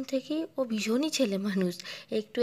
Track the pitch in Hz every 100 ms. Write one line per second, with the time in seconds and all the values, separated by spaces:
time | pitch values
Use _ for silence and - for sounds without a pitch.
0 | 262 269 262 302 320 - 247 220 208 240
1 | 311 302 240 196 202 190 180 175 - -
2 | - 220 214 -